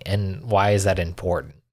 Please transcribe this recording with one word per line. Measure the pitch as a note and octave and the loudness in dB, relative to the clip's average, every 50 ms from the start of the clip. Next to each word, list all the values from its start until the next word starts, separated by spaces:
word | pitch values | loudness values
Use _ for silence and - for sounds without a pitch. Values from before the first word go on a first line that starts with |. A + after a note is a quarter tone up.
| - | -6
And | - G2 G#2 G2+ F#2+ F#2+ - D#3+ | -2 -2 -2 -2 -2 -6 -8 -4
why | A#2+ G#2 G2 G2 G#2 | 0 2 4 4 4
is | G#2 G2+ G2 | 4 2 2
that | G2+ F#2 F2 | 2 2 0
important? | E2+ E2+ F2 - - F2+ F2 D2+ - - - - _ _ | 0 -4 -6 -6 -4 -2 -2 -2 -4 -8 -16 -20 _ _